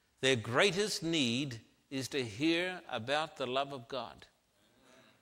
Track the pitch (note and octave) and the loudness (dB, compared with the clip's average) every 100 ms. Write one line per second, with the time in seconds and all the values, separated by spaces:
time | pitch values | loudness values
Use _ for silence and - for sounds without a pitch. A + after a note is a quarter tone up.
0 | _ _ C3 C3 G#2+ B2 G3+ F3+ G#3 - | _ _ 4 4 4 4 4 4 0 -2
1 | D#3+ E3 B2 A#2+ D3 A2+ - _ - C3+ | 0 2 2 2 -2 -8 -14 _ -10 -6
2 | B2+ C#3 A#2+ G2+ D#3 E3 F3+ F3+ - B2 | -4 -4 -4 0 0 2 0 -6 -6 -6
3 | A#2 D3 D#3 - B2+ C3 C#3+ C#3+ A#2+ C3 | -2 0 -2 -4 -2 -2 -2 -6 -8 -8
4 | A2 B1 - _ _ _ _ _ - - | -8 -12 -20 _ _ _ _ _ -20 -20
5 | - _ | -20 _